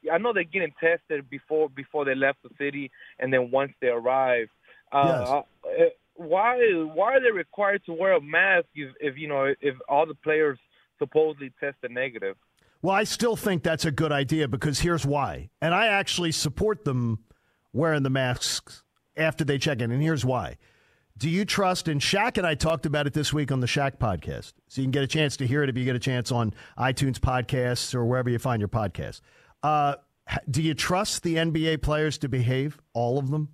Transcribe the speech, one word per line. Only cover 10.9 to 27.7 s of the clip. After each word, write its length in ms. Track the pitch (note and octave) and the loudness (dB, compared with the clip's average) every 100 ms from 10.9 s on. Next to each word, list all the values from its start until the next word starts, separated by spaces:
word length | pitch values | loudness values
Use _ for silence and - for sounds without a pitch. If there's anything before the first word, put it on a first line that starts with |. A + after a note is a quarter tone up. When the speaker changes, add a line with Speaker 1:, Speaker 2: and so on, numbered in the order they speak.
| _ | _
Speaker 1:
supposedly 540 | C#3+ D3+ D#3 C#3+ C#3 _ | 0 2 2 0 -14 _
tested 300 | C#3+ C#3 B2 | -8 -8 -10
negative? 460 | B2 C3 A2+ G2 F#2+ _ _ _ _ | -6 -6 -4 -8 -8 _ _ _ _
Speaker 2:
Well, 120 | E3+ | 0
I 100 | F#3+ | 2
still 320 | A3 - A#3 A3 | 0 0 0 0
think 260 | G#3+ F3+ | 0 0
that's 220 | E3+ D#3+ | 0 0
a 60 | E3 | -2
good 220 | C3+ D#3+ | 0 0
idea 360 | D3 C#3 D#3+ C#3+ | 0 0 0 0
because 320 | A2 D#3 C3 | -2 -2 0
here's 240 | E3 E3 C#3 | 0 0 0
why. 440 | C#3+ A#2+ C#2 C#2+ _ | 0 -2 -6 -12 _
And 140 | D#3 | 0
I 120 | F3+ A3+ | 2 2
actually 440 | G3 F#3 - E3+ | 2 0 -2 -2
support 520 | - D#3 - G#3+ G#3 | -2 -4 0 0 0
them 360 | - B2+ A#2+ G#2+ _ _ _ _ _ | -2 0 0 -4 _ _ _ _ _
wearing 300 | B2 E3 D3+ | -2 0 2
the 80 | C3+ | 2
masks 720 | C3+ B2+ A#2+ - - - - _ _ _ - | 0 0 0 -2 -4 -8 -20 _ _ _ -2
after 280 | D#3+ - | -2 0
they 140 | D3 C#3 | 0 0
check 220 | D#3+ C3 | 0 -2
in, 100 | A#2+ | 0
and 100 | B2+ | 0
here's 220 | D#3 D#3 | 0 0
why. 320 | C3 B2+ F2 - _ _ _ _ _ - | 0 -2 -4 -12 _ _ _ _ _ -6
Do 120 | C#3+ | -2
you 160 | F3 | 0
trust, 440 | G#3 - F#3+ F3+ E3 | 0 0 0 0 -2
and 120 | D3 | -2
Shaq 380 | - G3 A3+ A#3+ | 0 2 2 0
and 80 | F3+ | 0
I 80 | |
talked 320 | D3+ D#3 E3 D#3+ | 0 0 0 0
about 220 | D3 C#3+ | 0 0
it 40 | |
this 180 | D3+ C#3+ | -2 -2
week 180 | D3 C#3 | -2 0
on 80 | C3+ | 0
the 80 | B2 | 0
Shaq 320 | D3 C#3 - | 0 -2 0
podcast, 540 | A#2+ F2+ D#2+ B1+ - _ _ | -2 -2 -4 -10 -12 _ _
so 120 | - | -4
you 40 | |
can 80 | C3+ | 0
get 100 | C3+ | 0
a 60 | C3+ | 0
chance 280 | D#3 D3 - | 0 0 0
to 80 | C3 | 0
hear 180 | C#3+ | 2
it 40 | C#3+ | 0
if 80 | B2 | 0
you 80 | |
get 120 | B2+ B2 | -2 0
a 40 | |
chance 300 | C#3 B2 A2+ | 0 -2 0
on 240 | A#2+ A2 - - - | 0 0 -4 -16 -4
iTunes 400 | B2+ C3 C#3 B2 | -2 0 0 0
podcasts 760 | - B2+ B2 C3 B2 | 0 0 0 0 0